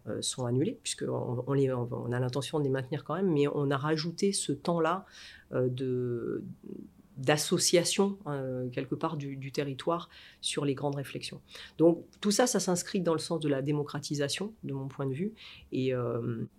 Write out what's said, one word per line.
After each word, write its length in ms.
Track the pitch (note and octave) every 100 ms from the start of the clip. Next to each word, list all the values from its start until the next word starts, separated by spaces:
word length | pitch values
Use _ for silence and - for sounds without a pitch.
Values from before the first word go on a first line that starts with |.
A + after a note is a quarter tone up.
| A#2
euh, 140 | G#2+
sont 240 | A2+ - B2
annulées, 320 | B2+ F3+ C4+
puisque 220 | - - C#3
on, 380 | B2 B2 A#2+ B2+
on 60 |
les, 180 | C#3 C3+
on 420 | B2+ A#2+ A#2+ B2
a 60 | B2
l'intention 420 | B2+ C3+ C3 D#3+
de 40 |
les 60 | C#3
maintenir 340 | C3+ B2+ D3
quand 100 | -
même, 160 | D#3+ G3
mais 160 | D3 C#3+
on 220 | - C#3
a 60 | C#3
rajouté 560 | D3+ D#3 E3 E3 G3+
ce 200 | G3 -
temps-là, 520 | C3+ - E3+ D#3+ F#3 - - - - -
euh, 160 | B2+ B2+
de, 760 | B2+ C3 B2+ B2 A#2+ A#2 - - - - - - - - -
d'association, 1000 | C3 D3+ - F3+ - F3+ E3+ - G3+ G3 D3
euh, 440 | C#3+ C3 B2+ B2+
quelque 240 | B2 C3
part 240 | C#3+ E3 D#3+
du, 180 | C#3 C3+
du 160 | C3+
territoire 560 | B2+ C#3+ B2+ - E3+ - - - -
sur 240 | - -
les 100 | C#3+
grandes 220 | B2+ C#3+ C#3+
réflexions. 460 | C3+ - - - - - - -
Donc 300 | E3 E3+ - -
tout 80 | G#3
ça, 160 | G3+ B3
ça 120 | G#3
s'inscrit 440 | F3+ F3 - G3+
dans 100 | E3+
le 60 | D#3
sens 200 | - E3
de 100 | D3+
la 100 | C3+
démocratisation, 920 | C#3 D3 C#3+ C#3+ - C#3+ C#3+ - G#3 A3
de 80 | C#3+
mon 160 | C3+ C3+
point 160 | -
de 80 | C3+
vue, 220 | C3+ G3+ A3+ - - -
et, 200 | C3 C3
euh, 560 | B2+ A#2+ A#2 A#2+ A#2 B2+